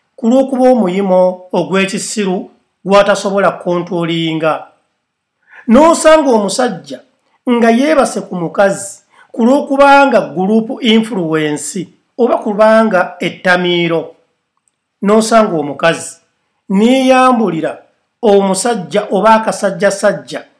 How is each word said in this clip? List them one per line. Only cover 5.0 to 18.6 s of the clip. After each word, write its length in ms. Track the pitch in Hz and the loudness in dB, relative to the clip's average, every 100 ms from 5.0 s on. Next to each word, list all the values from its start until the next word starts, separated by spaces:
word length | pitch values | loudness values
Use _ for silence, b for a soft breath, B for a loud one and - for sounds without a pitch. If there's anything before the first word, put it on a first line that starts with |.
| _ _ _ _ B B - | _ _ _ _ B B 2
N'osanga 640 | 233 320 330 311 311 277 | 4 6 4 4 4 4
omusajja 680 | 220 202 - 247 175 - 131 _ _ _ _ - | 0 0 -2 -4 -6 -14 -18 _ _ _ _ -2
nga 200 | 240 226 | 2 2
yeebase 500 | 233 285 302 240 214 | 2 2 0 0 -4
ku 140 | - | -8
mukazi 720 | 180 165 - 196 190 - - b b b | -8 -6 0 0 0 -10 -18 b b b
ku 140 | - 233 | -2 2
lw'okubanga 760 | 277 285 277 277 277 269 226 143 | 2 0 2 4 6 4 2 -2
group 480 | 147 190 220 220 - | -4 0 0 -2 -6
influence 1040 | 247 220 220 220 160 156 151 147 - 196 156 _ _ - | 0 0 0 -6 -4 -4 -4 -6 -8 -10 -12 _ _ -4
oba 200 | 240 - | -2 -2
kubanga 760 | 226 202 220 220 220 180 180 - | -4 0 2 4 2 0 -2 -6
ettamiiro. 920 | 180 - 185 180 180 175 170 165 - - _ _ _ _ _ _ _ _ | -8 -4 -2 0 0 -2 -2 -2 -6 -16 _ _ _ _ _ _ _ _
N'osanga 520 | 196 214 220 226 208 | 0 2 4 2 2
omukazi 640 | 165 143 - 165 160 - - _ _ _ _ _ | -2 -6 -2 -2 -2 -8 -18 _ _ _ _ _
neeyambulira 1080 | 196 226 262 262 262 262 240 208 160 147 - _ _ _ _ | 0 2 2 2 4 4 2 -2 -4 -6 -10 _ _ _ _
omusajja 840 | 233 202 196 185 | 2 2 2 -2